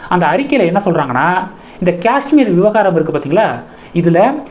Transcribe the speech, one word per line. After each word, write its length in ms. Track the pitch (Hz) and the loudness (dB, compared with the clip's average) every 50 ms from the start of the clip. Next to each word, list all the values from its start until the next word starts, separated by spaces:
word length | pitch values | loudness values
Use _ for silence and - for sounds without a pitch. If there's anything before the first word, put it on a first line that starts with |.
| - - | -6 -4
அந்த 160 | 180 180 170 | -2 0 0
அறிக்கையில 400 | 147 165 226 277 277 294 254 185 | 0 0 -2 -2 -2 0 0 0
என்ன 160 | 165 180 202 202 | 0 0 0 0
சொல்றாங்கன்னா, 420 | 190 151 151 143 131 123 127 143 175 180 185 185 185 - - - - - - | 0 -2 -2 -2 -2 -2 0 0 0 0 -2 -4 -6 -12 -18 -20 -20 -12 -4
இந்த 120 | 180 180 | -2 -2
காஷ்மீர் 640 | 175 175 - 226 254 285 - - 311 294 254 208 175 | -2 0 -2 0 0 0 0 2 2 2 4 4 2
விவகாரம் 420 | 170 190 214 214 220 196 190 170 | 2 2 2 2 2 2 2 2
இருக்கு 220 | 160 - - - 147 | 0 -2 -2 -4 -4
பாத்தீங்களா, 280 | - 135 156 208 220 160 123 - - - - - - - - | -4 -2 0 0 0 0 -2 -6 -10 -16 -20 -20 -20 -6 -4
இதுல 420 | 170 170 170 170 175 208 254 294 294 - - | 0 0 2 4 4 4 2 0 -4 -8 -14